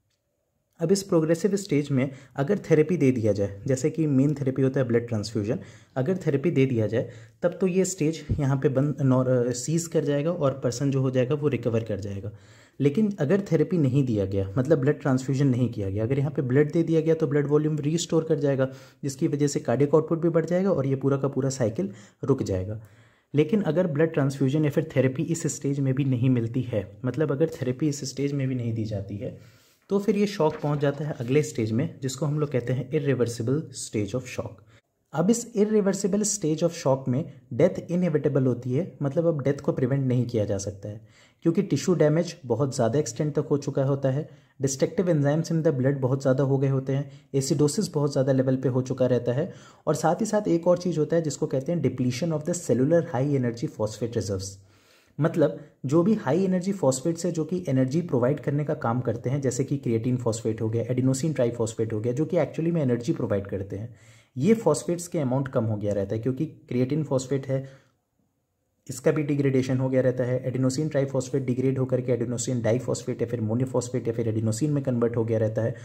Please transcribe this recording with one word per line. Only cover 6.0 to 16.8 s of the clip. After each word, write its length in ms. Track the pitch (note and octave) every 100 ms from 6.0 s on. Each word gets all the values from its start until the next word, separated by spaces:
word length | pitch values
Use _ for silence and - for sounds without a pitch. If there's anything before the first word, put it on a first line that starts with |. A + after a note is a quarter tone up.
| C3 F#3
थेरेपी 340 | D#3+ C#3 E3+
दे 140 | C3+ C3+
दिया 220 | A#2 G#2+
जाए 220 | A2 - - - _
तब 160 | F3 F3
तो 60 | F#3+
ये 180 | F3+ F#3
स्टेज 400 | - D3+ D#3+ - -
यहाँ 180 | C#3 C#3
पे 120 | C#3
बंद, 260 | B2+ D3 -
नॉर-, 280 | C3+ B2+ B2+
अ, 220 | B2+ A#2+
सीज 360 | B2+ - D#3+ -
कर 160 | E3
जाएगा 280 | C#3 C#3+ D3+
और 300 | F3 C#3+ B2+
पर्सन 280 | C3 A#2 C#3+
जो 100 | C3+
हो 100 | C3+
जाएगा 240 | B2+ B2+ D3
वो 120 | D3
रिकवर 360 | A#2+ A#2+ A2+
कर 160 | A2 G2
जाएगा। 320 | G2+ G2 G#2 - - - - _
लेकिन 360 | C#3 C#3 G#3+ G3+
अगर 220 | C#3+ G3
थेरेपी 360 | G3 F3+ D3+ F3+
नहीं 280 | C#3 C3 C3
दिया 200 | G#2+ F#2+
गया, 280 | G2 G2 -
मतलब 220 | C3 D#3
ब्लड 200 | C3+ D3
ट्रांसफ्यूजन 460 | D3 B2+ - C3+ C#3
नहीं 220 | A#2+ A#2+
किया 200 | A2 G2
गया, 140 | G2
अगर 160 | A2+ C3+
यहाँ 120 | C#3
पे 100 | D3+
ब्लड 300 | C3+ C3 D3
दे 120 | E3+